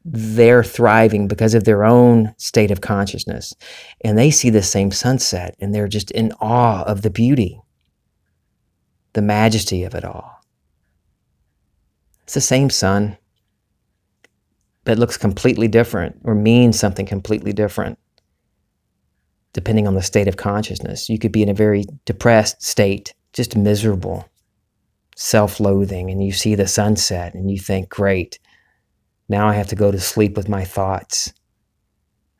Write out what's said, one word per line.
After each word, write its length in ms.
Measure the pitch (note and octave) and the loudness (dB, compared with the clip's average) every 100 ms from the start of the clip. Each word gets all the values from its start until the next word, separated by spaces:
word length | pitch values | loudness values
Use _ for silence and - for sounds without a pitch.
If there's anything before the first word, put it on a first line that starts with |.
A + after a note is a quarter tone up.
| E3+ | -10
they're 580 | A#2 A2 A2 A#2 B2 | -8 -2 4 6 6
thriving 640 | A2 - A#2 A2 A2+ G#2 G2+ | 4 2 4 6 4 2 -2
because 260 | G2+ A2 | 0 2
of 120 | A2+ G#2 | 2 4
their 180 | G#2 | 4
own 500 | G#2+ B2 B2 A#2 A2 - | 6 6 6 6 2 -4
state 340 | - A#2 G#2+ | -4 0 2
of 100 | G2 | 0
consciousness, 720 | - G#2+ G3+ - - - - - - - - - | -2 -2 -2 -6 -10 -10 -12 -18 -20 -20 -20 -8
and 160 | A2+ G#2+ | 0 4
they 140 | C#3 | 4
see 180 | D3 B2+ | 4 4
the 140 | A2 | 2
same 260 | G2 G2+ G2 | 2 0 -2
sunset, 680 | G2 B2 C3 - F2+ F2 - | -2 -2 0 -2 -6 -8 -8
and 160 | G2 G#2 | -6 -4
they're 120 | G#2 | -4
just 220 | G#2 G2+ | -4 -6
in 200 | - A2+ - | -4 -4 -4
awe 440 | A2 A#2+ A#2+ G2 | -2 2 2 0
of 180 | F#2+ G#2 | -2 -4
the 80 | G#2 | -2
beauty, 520 | F#2+ A#2+ C#3+ F2+ - _ _ _ _ _ _ _ _ _ _ _ _ _ _ _ | 0 2 2 0 -6 _ _ _ _ _ _ _ _ _ _ _ _ _ _ _
the 80 | A2 | -2
majesty 640 | G#2 G#2+ A2 A2 - F#2 | 0 2 2 2 -2 -6
of 100 | F#2 | -6
it 120 | - - | -8 -12
all. 380 | - - - _ _ _ _ _ _ _ _ _ _ _ _ _ _ _ _ _ _ | -14 -18 -20 _ _ _ _ _ _ _ _ _ _ _ _ _ _ _ _ _ _
It's 100 | - | -8
the 80 | - | -4
same 280 | - B2+ C#3 | 0 2 2
sun, 480 | - F#2+ G2+ G#2 G2 _ _ _ _ _ _ _ _ _ _ _ _ _ _ _ _ | 0 0 0 -2 -6 _ _ _ _ _ _ _ _ _ _ _ _ _ _ _ _
but 100 | - | -2
it 60 | A2 | 0
looks 180 | A#2 - | 0 0
completely 500 | G#2+ F#2+ B2+ B2 A2+ | -4 0 0 0 2
different 520 | A2 A#2+ G2+ E2 - | 2 2 -2 -6 -8
or 100 | - | -4
means 460 | G#2+ G#2+ A#2+ A#2+ A2 | 0 4 6 4 4
something 260 | G#2+ G2 G2 | 0 -2 -6
completely 480 | G2+ F#2+ G#2+ F#2+ | -6 -4 -4 -4
different, 460 | G#2 G#2 - F#2+ - _ _ _ _ _ _ _ _ _ _ _ _ _ _ _ | -4 -4 -4 -8 -10 _ _ _ _ _ _ _ _ _ _ _ _ _ _ _
depending 340 | - F2+ A2 G#2 | -8 -2 0 0
on 80 | F#2+ | 0
the 60 | |
state 260 | F#2+ G#2+ G2 | 0 0 -2
of 100 | F#2+ | -4
consciousness. 720 | G#2 G2+ G#2+ F2+ - - - | -6 -4 -6 -10 -10 -10 -6
You 100 | G#2+ | -4
could 120 | A2+ | -2
be 120 | G#2+ | 0
in 60 | G#2 | 0
a 40 | |
very 320 | G2 G#2+ G2+ G2+ - - | 2 2 0 -2 -8 -10
depressed 580 | - A#2+ A2 G#2+ - | -2 4 4 2 -4
state, 500 | - - G2+ G2 - - _ | -6 -2 0 -2 -8 -20 _
just 220 | - B2 A2+ | -8 -4 0
miserable, 720 | G2+ G#2 A2 G2 F#2 F#2 F#2+ _ _ _ _ _ _ _ _ - | 0 2 0 -2 -4 -10 -12 _ _ _ _ _ _ _ _ -12
self-loathing, 920 | - A2+ G#2 - G2+ G2 G2 F#2+ F#2 | -2 2 2 0 0 0 -2 -4 -8
and 140 | F#2+ | -4
you 80 | G2 | -4
see 240 | G2 G#2+ G#2 | -4 -2 0
the 120 | G2 | 0
sunset 680 | - G#2 G#2 - F2+ F2 | 0 0 0 -2 -4 -8
and 180 | F#2 F#2+ | -8 -6
you 80 | G2 | -6
think, 300 | - F#2+ F#2 | -6 -6 -6
Great, 500 | - G2 F#2+ E2+ - _ _ _ _ _ _ _ _ - | -2 0 0 -4 -12 _ _ _ _ _ _ _ _ -6
now 160 | G2+ G#2+ | 0 0
I 60 | |
have 140 | G#2 G2 | 0 -4
to 100 | G2 | 0
go 140 | G2+ | 0
to 60 | G2 | 0
sleep 360 | F#2 - G#2 G2 | -4 -4 -4 -4
with 140 | G2 | -6
my 160 | G2+ F#2+ | -6 -6
thoughts. 640 | - F#2+ F#2+ - - - - _ _ _ _ _ _ _ _ _ | -6 -4 -6 -8 -8 -8 -12 _ _ _ _ _ _ _ _ _